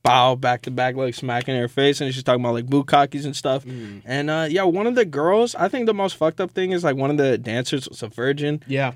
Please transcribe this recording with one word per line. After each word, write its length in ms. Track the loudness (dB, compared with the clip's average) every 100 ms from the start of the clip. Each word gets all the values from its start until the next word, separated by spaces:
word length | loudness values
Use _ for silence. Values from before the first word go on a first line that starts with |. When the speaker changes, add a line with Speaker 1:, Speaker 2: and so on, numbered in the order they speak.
Speaker 1:
bow 320 | 4 6 6 2
back 260 | 0 -2
to 80 | -4
back, 260 | -2 -2 -2
like, 200 | -4 -4
smacking 400 | -4 -4 -2 -2
her 100 | -2
face, 320 | 2 2 2
and 140 | -2
she's 80 | -2
talking 180 | 0 2
about, 140 | 2
like, 140 | -2 0
bukkakes 580 | 0 4 2 2 -2 -8
and 100 | -6
stuff. 300 | -2 -2 -4
Speaker 2:
Mm. 380 | -14 -14 -14 -8
Speaker 1:
And, 240 | -4 -2
uh, 160 | -2 0
yeah, 140 | 0
one 240 | 0 0 0
of 80 |
the 100 | 0
girls, 520 | 0 0 2 2 2 0
I 120 | -2
think 200 | 0 -2
the 80 | 0
most 200 | -2 0
fucked 240 | -2 -2
up 120 | -4
thing 220 | -2 -2
is, 100 | 0
like, 120 | 0 0
one 140 | 0
of 80 | 2
the 220 | 2 2
dancers 500 | -2 -4 -2 -4 -6
was 140 | -12
a 40 | -12
virgin. 540 | -4 -2 0 -2 -4 -4
Speaker 2:
Yeah. 260 | -2 -2